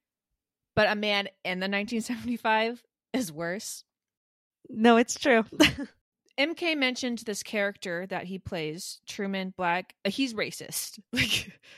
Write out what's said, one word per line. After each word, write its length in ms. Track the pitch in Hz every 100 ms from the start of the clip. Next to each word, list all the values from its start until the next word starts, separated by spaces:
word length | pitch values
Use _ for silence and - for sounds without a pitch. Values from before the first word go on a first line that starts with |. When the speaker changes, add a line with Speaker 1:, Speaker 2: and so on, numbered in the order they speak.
| _ _ _ _ _ _ _
Speaker 1:
but 140 | 220 202
a 80 | 208
man 320 | 208 202 202 -
in 160 | 180 185
the 80 | 190
nineteen 320 | 202 208 226
seventy-five 800 | 226 226 233 233 226 220 226 240 _ _ _
is 180 | 262 180
worse. 540 | 151 170 196 - - - _ _ _ _ _ _ _ -
Speaker 2:
No, 280 | 214 233 233
it's 220 | 240 -
true. 260 | 294 226 208
<laughs> 40 | - 302 - 262 _ _ _ _ -
Speaker 1:
M 160 | 302
K 200 | - 339
mentioned 480 | 311 254 247 247 233
this 180 | - 202
character 640 | - 214 202 - 190 170 190
that 160 | 180
he 140 | 180 190
plays, 640 | - 175 156 165 - - -
Truman 480 | - 196 190 185 190
Black. 380 | 180 175 - _
Uh, 60 | 196
he's 240 | 233 262
racist. 640 | 214 143 - - - - - -
<laughs> 60 |
Like, 460 | 254 240 - - - -